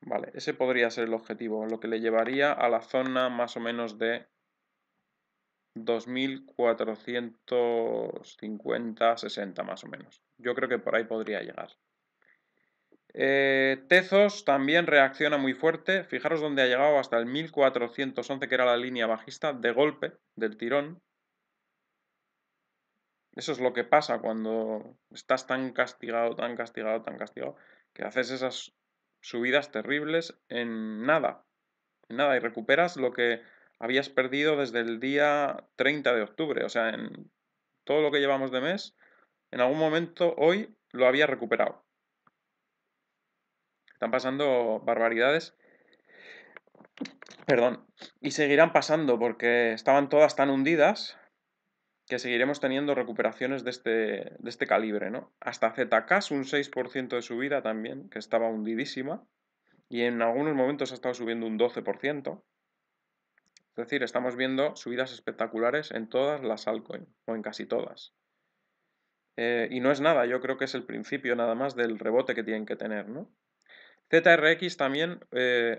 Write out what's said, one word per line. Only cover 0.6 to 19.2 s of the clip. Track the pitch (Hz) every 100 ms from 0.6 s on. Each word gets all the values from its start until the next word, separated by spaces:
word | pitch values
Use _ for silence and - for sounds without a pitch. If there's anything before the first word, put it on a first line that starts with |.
| 127 123 113
ser | 117
el | 113
objetivo, | 113 - 107 113 107 110
lo | 113
que | 113
le | 113
llevaría | 113 113 113 135 147
a | 143 120
la | 113
zona | - 131 131 127 127
más | 120 120 120
o |
menos | 117 120 113 107
de | 117 117 - _ _ _ _ _ _ _ _ _ _ _ _ _ _ 113
dos | 113 117 120
mil | 127 135 135 -
cuatrocientos | - 120 113 113 107 - 120 117 - - 123 120 117 117 113 113 - - -
cincuenta, | 107 104 - 120 117 110 113 117
sesenta | 107 - 98 87
más | 98 95
o | -
menos. | - - _ _ _
Yo | 123
creo | 127 127
que | 117
por | - 110
ahí |
podría | 113 113 107 101
llegar. | - - - _ _ _ _ _ _ _ _ _ _ _ _ _ _
Eh, | - 135 139 135 135 135 135 -
Tezos | 180 185 196 208 196 -
también | 139 139 170 165
reacciona | 147 135 135 151 143
muy | 135
fuerte. | 131 160 160 - 190
Fijaros | - 127 151 160
dónde | 151 139
ha | 127
llegado, | 123 147 143
hasta | 123 117
el | 117
mil | 143 160
cuatrocientos | 147 135 123 117 - 135 127 117
once, | 135 123
que |
era | 127
la | 123 120
línea | 127 123 113
bajista, | 110